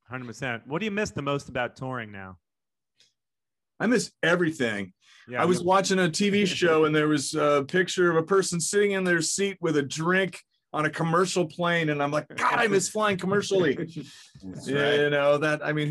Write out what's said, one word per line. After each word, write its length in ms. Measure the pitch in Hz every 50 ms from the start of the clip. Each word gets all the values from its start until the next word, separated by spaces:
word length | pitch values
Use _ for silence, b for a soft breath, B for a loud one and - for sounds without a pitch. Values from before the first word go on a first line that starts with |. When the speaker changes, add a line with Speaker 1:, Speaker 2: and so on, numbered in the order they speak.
| _ -
Speaker 1:
Hundred 160 | 123 127 123
percent. 400 | 117 110 - 139 127 117 113 -
What 140 | 131 147 175
do 40 | 220
you 60 | 214
miss 200 | 196 208 214 -
the 100 | - 147
most 260 | 143 143 143 139 139 -
about 280 | 127 127 123 117 -
touring 340 | - 135 131 127 120 110 104
now? 280 | 104 98 95 95 92 - _ _ _ _ _ _ _ _ _ _ b b b b _ _ _ _ _ _ _ _ _ _ _ _ _ -
Speaker 2:
I 60 | 160
miss 240 | 220 247 202 - - - _
everything. 720 | - 165 175 175 180 156 156 - 123 113 104 101 98 92 - b b b b b b 117
Speaker 1:
Yeah. 140 | 123 123
Speaker 2:
I 20 | 156
was 160 | 175 180 180
watching 360 | 175 180 185 196 190 190 190 185
a 100 | 180 170
T 180 | 156 - 202 202
V 140 | 196 208 202
Speaker 1:
<laughs> 140 | 180 139 -
Speaker 2:
show, 240 | 180 165 160 156 156
and 80 | 151 151
there 140 | 151 151 151
was 260 | 151 139 135 - 156
a 300 | 151 147 147 147 143 135 139
picture 420 | 180 185 180 180 - 185 180 175
of 60 | 165
a 60 | 160
person 380 | 160 160 196 190 185 - 175 170
sitting 300 | 160 - 208 202 208 202
in 140 | 196 190 185
their 180 | 180 175 165
seat 360 | 156 - - 190 196 196 190 -
with 160 | 165 165 151
a 60 | 147
drink 580 | 139 120 123 156 160 175 185 190 190 180 - - - _ _ _ _ _
on 140 | - 151 156
a 40 | 151
commercial 560 | 151 - 160 165 165 175 190 180 - 185 170
plane. 420 | - - - 170 170 170 170 160 151
And 120 | 147 143
I'm 80 | 143 143
like, 180 | 147 151 - -
"God, 260 | 147 - - - - 233
I 80 | 233
miss 220 | 214 202 190 190 -
flying 280 | - 214 214 208 196
commercially." 580 | 185 190 185 202 202 196 - 196 190 170 156 -
Speaker 3:
<laughs> 680 | - 160 - - 151 135 - - - - - - - 147
That's 240 | 143 143 127 123 131
Speaker 2:
You 100 | 139 143
Speaker 3:
right. 280 | 143 147 147 147 147 147
Speaker 2:
know, 280 | 147 143 143 143 147 143
that, 260 | 156 156 151 151 147
I 80 | 147
mean, 160 | 151 151 151 147